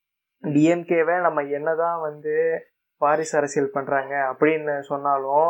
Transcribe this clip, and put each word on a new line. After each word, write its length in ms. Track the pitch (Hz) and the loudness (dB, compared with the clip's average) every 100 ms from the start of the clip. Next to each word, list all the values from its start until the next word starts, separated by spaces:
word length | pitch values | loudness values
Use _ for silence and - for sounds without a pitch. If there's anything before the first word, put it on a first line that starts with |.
| _ _ _ _ | _ _ _ _
டி 180 | - 147 | -2 4
எம் 220 | 160 170 | 4 4
கேவை 300 | 170 170 160 180 | 0 0 2 2
நம்ம 200 | 170 156 143 | 2 0 -2
என்னதான் 500 | 143 156 160 170 170 | -2 -2 -2 -2 -2
வந்து 340 | 156 151 151 156 165 165 - _ _ - | -6 -8 -4 -2 0 -2 -8 _ _ -2
வாரிசு 340 | 147 156 156 156 | 0 2 0 -2
அரசியல் 340 | 143 151 139 | 0 0 -2
பண்றாங்க 440 | 139 131 139 135 143 135 | -2 -2 -2 -2 -2 -4
அப்படின்னு 460 | 127 151 156 147 143 | 2 2 2 -2 -6
சொன்னாலும், 680 | 143 143 143 139 135 143 165 | -4 -4 0 -2 0 2 2